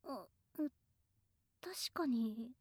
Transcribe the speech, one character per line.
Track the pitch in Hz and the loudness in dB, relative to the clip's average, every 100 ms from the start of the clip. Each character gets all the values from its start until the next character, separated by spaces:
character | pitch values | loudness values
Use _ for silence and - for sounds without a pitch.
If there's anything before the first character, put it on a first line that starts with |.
あ、 | - 247 175 _ _ - | -6 -8 -8 _ _ -2
う、 | 302 _ _ _ _ _ _ _ _ _ | -2 _ _ _ _ _ _ _ _ _
確 | 349 381 - | -8 -4 -4
か | - 311 | 2 4
に | 233 220 220 233 262 | 4 2 0 -6 -8